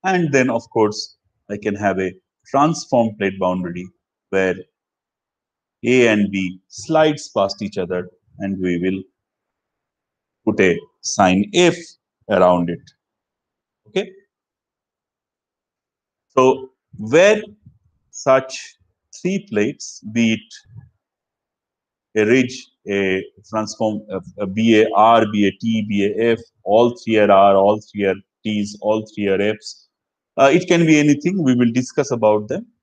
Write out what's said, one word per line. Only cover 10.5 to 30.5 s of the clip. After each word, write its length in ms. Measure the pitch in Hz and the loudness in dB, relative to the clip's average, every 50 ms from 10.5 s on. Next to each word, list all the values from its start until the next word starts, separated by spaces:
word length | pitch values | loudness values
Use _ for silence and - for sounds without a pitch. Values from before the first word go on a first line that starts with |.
| 101 104 98 | 0 2 2
a 160 | 92 85 - - _ _ _ _ | 2 0 -2 -6 _ _ _ _
sign 480 | - - - 101 92 92 95 104 104 - | -12 -2 2 2 2 4 2 0 0 0
F 240 | 170 180 175 165 - - - - _ _ _ _ _ _ - | 2 2 2 2 -2 -10 -20 -20 _ _ _ _ _ _ -2
around 400 | - 185 185 180 90 87 87 85 | 0 2 4 4 2 2 -2 -4
it. 100 | 87 - _ - _ _ _ _ _ _ _ _ _ _ _ _ _ _ _ _ _ _ _ _ | -8 -10 _ -20 _ _ _ _ _ _ _ _ _ _ _ _ _ _ _ _ _ _ _ _
Okay. 240 | _ 190 196 202 190 - _ _ _ _ _ _ _ _ _ _ _ _ _ _ _ _ _ _ _ _ _ _ _ _ _ _ _ _ _ _ _ _ _ _ _ _ _ _ _ _ _ _ | _ -6 -6 -6 -12 -20 _ _ _ _ _ _ _ _ _ _ _ _ _ _ _ _ _ _ _ _ _ _ _ _ _ _ _ _ _ _ _ _ _ _ _ _ _ _ _ _ _ _
So 420 | _ 131 131 127 131 131 - - _ _ _ _ _ | _ 2 4 4 2 0 -4 -18 _ _ _ _ _
where 460 | - 107 110 123 160 185 202 220 214 214 - - _ _ - _ _ _ _ _ _ _ _ _ | -14 -8 0 4 4 6 6 4 2 -4 -12 -20 _ _ -20 _ _ _ _ _ _ _ _ _
such 640 | - - 139 131 135 131 - - - - - _ _ _ _ _ _ _ _ - - | -8 0 2 2 2 2 -2 -14 -16 -18 -18 _ _ _ _ _ _ _ _ -20 -8
three 240 | - 180 196 196 - _ | -6 -4 -4 -4 -6 _
plates, 500 | 117 104 104 123 151 _ - - - - _ 107 107 | -4 -2 -2 -2 -4 _ -16 -20 -20 -18 _ -8 -4
be 220 | 117 117 113 110 | -2 0 0 0
it 1900 | 113 - _ - - _ _ - - - _ _ _ _ _ _ _ _ _ _ _ _ _ _ _ _ _ _ _ _ _ _ _ _ _ _ 107 107 | -4 -6 _ -20 -20 _ _ -20 -20 -20 _ _ _ _ _ _ _ _ _ _ _ _ _ _ _ _ _ _ _ _ _ _ _ _ _ _ -2 2
a 20 | 107 | 2
ridge, 400 | 120 131 127 123 127 - - _ _ _ _ - | 2 2 2 -2 -6 -14 -20 _ _ _ _ -6
a 360 | 101 101 98 95 92 95 - - _ _ _ _ | -4 -2 -2 -2 -2 -4 -6 -8 _ _ _ _
transform, 540 | - 110 107 101 - - - 110 107 104 - - | -6 -6 -6 -6 -6 -4 -4 -4 -4 -6 -10 -10
a, 120 | 92 95 90 - - - | -10 -10 -10 -12 -10 -8
a, 60 | 104 | -8
be 360 | 95 92 107 113 113 113 107 107 | -6 -4 0 2 4 6 4 4
a 60 | - - | 4 4
R, 320 | 101 107 113 117 117 113 107 107 | 4 4 6 6 4 4 2 0
be 160 | 104 104 98 | 0 0 0
a 20 | |
T, 340 | 95 _ - 113 113 110 104 104 | -2 _ -6 -4 -4 -4 -4 -4
be 180 | 104 101 98 | -2 -2 -2
a 260 | 104 104 104 113 117 113 | -2 -2 -2 0 0 0
F, 40 | 113 - _ _ _ _ | -2 -4 _ _ _ _
all 340 | - 101 113 120 123 120 123 - | 0 2 4 4 2 0 -4 -6
three 140 | 117 110 107 | -2 2 2
are 120 | 104 104 101 | 4 6 6
R, 240 | 95 98 101 98 | 6 6 6 4
all 240 | 98 98 101 107 107 | 4 4 2 2 0
three 240 | - _ _ 107 101 | -4 _ _ -4 -2
are 100 | 98 92 98 _ _ _ _ _ | -2 -2 -4 _ _ _ _ _
Ts, 340 | 107 107 104 104 104 104 - | -6 -4 -4 -4 -6 -8 -8
all 240 | - 107 107 110 107 107 - | -4 -2 -2 -2 -4 -10 -10
three 120 | - 104 | -6 -2
are 140 | 98 95 95 | -2 0 0
Fs. 480 | 101 104 110 - - - - _ _ _ _ _ _ _ _ _ _ _ _ - | 0 -2 -4 -6 -10 -20 -20 _ _ _ _ _ _ _ _ _ _ _ _ 2
Uh, 120 | 135 135 | 2 4